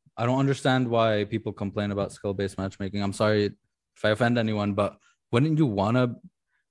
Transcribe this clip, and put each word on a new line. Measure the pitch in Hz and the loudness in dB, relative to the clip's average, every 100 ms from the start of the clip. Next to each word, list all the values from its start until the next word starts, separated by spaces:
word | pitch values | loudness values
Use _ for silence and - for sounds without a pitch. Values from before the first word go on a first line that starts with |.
| _ - | _ -4
I | |
don't | 117 131 | 0 2
understand | 139 139 143 127 123 | 0 0 2 2 2
why | 117 113 107 | 2 2 2
people | 101 110 110 | -2 -4 -6
complain | 101 101 107 101 | -6 -6 -4 -2
about | 98 95 | -2 -4
skill-based | - 104 95 98 - | -6 -6 -4 -4 -4
matchmaking. | 95 - 98 101 | -8 -6 -8 -4
I'm | 101 | -4
sorry | 98 107 107 101 - _ _ _ _ | 0 2 2 0 -4 _ _ _ _
if | |
I | 107 | 0
offend | 107 120 120 | 2 2 2
anyone, | 113 107 104 | 0 0 -2
but | 101 98 - _ _ - | 0 -2 -4 _ _ -2
wouldn't | 117 156 156 | 0 2 2
you | 147 | 2
wanna, | 101 101 123 123 117 - _ _ _ _ | 2 2 2 0 -2 -16 _ _ _ _